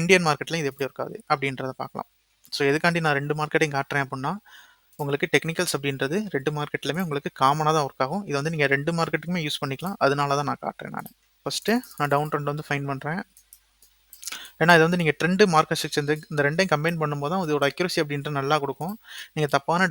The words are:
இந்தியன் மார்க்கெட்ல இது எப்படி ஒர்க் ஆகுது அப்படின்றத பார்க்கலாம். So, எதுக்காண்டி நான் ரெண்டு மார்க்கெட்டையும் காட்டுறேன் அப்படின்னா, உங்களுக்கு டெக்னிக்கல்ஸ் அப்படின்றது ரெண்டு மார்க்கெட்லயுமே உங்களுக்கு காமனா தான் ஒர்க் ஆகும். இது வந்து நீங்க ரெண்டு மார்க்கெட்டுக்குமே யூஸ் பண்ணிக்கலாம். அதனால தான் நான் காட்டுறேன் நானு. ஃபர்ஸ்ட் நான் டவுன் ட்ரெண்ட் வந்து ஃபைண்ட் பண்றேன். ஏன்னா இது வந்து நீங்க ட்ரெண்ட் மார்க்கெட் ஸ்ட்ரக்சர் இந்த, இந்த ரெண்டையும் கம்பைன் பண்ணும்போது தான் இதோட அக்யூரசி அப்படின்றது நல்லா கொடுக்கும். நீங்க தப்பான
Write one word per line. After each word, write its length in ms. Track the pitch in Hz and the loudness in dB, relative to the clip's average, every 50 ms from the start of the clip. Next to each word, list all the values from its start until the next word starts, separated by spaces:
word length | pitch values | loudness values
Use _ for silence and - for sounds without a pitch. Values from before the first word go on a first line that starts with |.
இந்தியன் 260 | 165 175 190 180 175 160 | 6 6 4 4 4 2
மார்க்கெட்ல 320 | 147 - - - 156 165 | 0 0 -2 -4 -4 -4
இது 80 | 151 139 | -4 -4
எப்படி 160 | 135 - 139 127 | -4 -4 -6 -6
ஒர்க் 140 | - - 131 | -4 -6 -8
ஆகுது 160 | 151 - - - - 151 | -8 -10 -8 -4 -2 -2
அப்படின்றத 400 | 139 139 139 135 127 135 131 131 - | -2 -2 -4 -4 -4 -6 -8 -8 -8
பார்க்கலாம். 280 | 131 135 - - - _ _ _ _ _ _ _ _ - - | -10 -10 -8 -10 -10 _ _ _ _ _ _ _ _ -8 -4
So, 80 | - 143 139 | 0 2 2
எதுக்காண்டி 300 | 139 156 - 175 170 170 160 | 4 4 4 2 2 2 2
நான் 120 | 156 147 139 | 2 0 0
ரெண்டு 140 | 139 147 151 151 | 0 -2 -2 -2
மார்க்கெட்டையும் 360 | 151 156 - 160 160 156 147 139 | -2 0 0 2 0 0 0 -2
காட்டுறேன் 260 | 139 - 147 143 139 | -2 -2 -2 -2 -2
அப்படின்னா, 260 | 131 139 131 131 147 180 208 - - - - - - _ _ _ _ _ - | -2 -4 -4 -4 -4 -4 -6 -8 -16 -20 -20 -20 -20 _ _ _ _ _ -6
உங்களுக்கு 280 | 151 139 139 139 - 127 - | -4 -2 -2 -2 0 2 2
டெக்னிக்கல்ஸ் 400 | 139 - 160 165 - 180 160 - | 2 2 0 -2 -2 -2 -2 -2
அப்படின்றது 420 | 143 139 143 135 131 - 131 156 202 220 196 - | -2 -2 -4 -2 -2 -2 -2 -2 -2 -2 -2 -4
ரெண்டு 180 | 147 135 151 151 | -4 -2 -2 -4
மார்க்கெட்லயுமே 480 | 147 147 - - 151 - 139 139 170 190 | -4 -4 -4 -6 -6 -4 -4 -4 -2 -2
உங்களுக்கு 240 | 165 143 143 - 156 - - | -4 -4 -6 -6 -6 -2 2
காமனா 320 | 135 135 135 - 156 151 156 | 4 4 4 4 4 4 4
தான் 100 | 160 147 | 2 2
ஒர்க் 180 | 131 - - 135 | 0 -2 -4 -4
ஆகும். 180 | 131 156 202 202 175 | -2 -2 -4 -4 -4
இது 80 | 147 139 | -4 -4
வந்து 140 | 139 160 165 | -2 -2 0
நீங்க 120 | 156 147 135 139 | 0 2 2 2
ரெண்டு 180 | 139 143 160 170 165 | 2 0 0 0 0
மார்க்கெட்டுக்குமே 440 | 165 156 156 156 151 165 180 180 156 | 0 0 -2 -2 -2 -2 -2 -2 -2
யூஸ் 140 | 147 - - | -4 -6 -4
பண்ணிக்கலாம். 340 | - 139 135 - - 185 202 - 120 | -4 -4 -4 -4 -6 -6 -2 2 2
அதனால 300 | 135 139 143 143 143 143 143 | 2 2 2 2 2 2 0
தான் 100 | 147 139 | 0 -2
நான் 100 | 127 - - | -4 -4 -6
காட்டுறேன் 300 | - - - - - - | -8 -8 -8 -10 -10 -10
நானு. 140 | - - - - _ _ _ _ _ - | -10 -12 -12 -18 _ _ _ _ _ -8
ஃபர்ஸ்ட் 260 | 143 - - - - 220 247 247 - - - | -6 -6 -4 0 0 0 0 0 -4 -6 -4
நான் 140 | 151 143 143 | -2 0 2
டவுன் 160 | 143 151 151 | 0 0 0
ட்ரெண்ட் 200 | 151 147 143 143 | -2 -4 -2 -4
வந்து 140 | 143 151 151 - | -4 -4 -4 -4
ஃபைண்ட் 200 | 147 143 139 139 | -4 -4 -4 -4
பண்றேன். 320 | 139 131 - 147 170 196 - _ _ _ _ _ - - _ _ _ _ _ _ _ _ _ _ - - - - - - - - - - | -6 -6 -6 -6 -6 -6 -8 _ _ _ _ _ -20 -20 _ _ _ _ _ _ _ _ _ _ -20 -18 -14 -12 -12 -12 -14 -10 -4 2
ஏன்னா 120 | 160 165 175 165 | 6 8 8 8
இது 80 | 160 165 | 8 6
வந்து 120 | 180 175 | 4 2
நீங்க 120 | 170 151 143 - | 0 0 0 0
ட்ரெண்ட் 220 | - 165 185 190 214 190 165 | 0 2 4 4 4 6 6
மார்க்கெட் 240 | 156 160 - 165 - | 4 2 2 0 -4
ஸ்ட்ரக்சர் 240 | - 151 - - 147 | -4 -4 -2 -2 0
இந்த, 100 | 143 151 151 156 - 165 | 0 0 -2 -4 -4 0
இந்த 100 | 147 143 143 | 2 2 2
ரெண்டையும் 240 | 156 170 190 185 156 | 2 2 0 2 2
கம்பைன் 260 | 147 151 165 170 165 | 0 0 0 -2 0
பண்ணும்போது 320 | 156 147 147 143 143 143 175 | -2 -2 -2 -2 -2 -2 -2
தான் 100 | 196 185 | -2 0
இதோட 220 | 151 151 143 139 139 | 0 0 2 2 0
அக்யூரசி 300 | - - 180 180 - 175 160 | 0 0 -2 -2 0 0 -2
அப்படின்றது 320 | 147 143 143 139 151 151 139 | 0 -2 -4 -4 -4 -4 -2
நல்லா 180 | 135 139 151 151 139 | 0 2 0 0 0
கொடுக்கும். 280 | 139 135 - 151 175 208 - _ - - - - - - | -2 -6 -6 -6 -8 -8 -10 _ -18 -18 -18 -16 -8 -4
நீங்க 160 | 160 151 139 - | -2 0 2 2
தப்பான 320 | 139 - - 160 175 190 180 | 0 2 2 0 2 4 6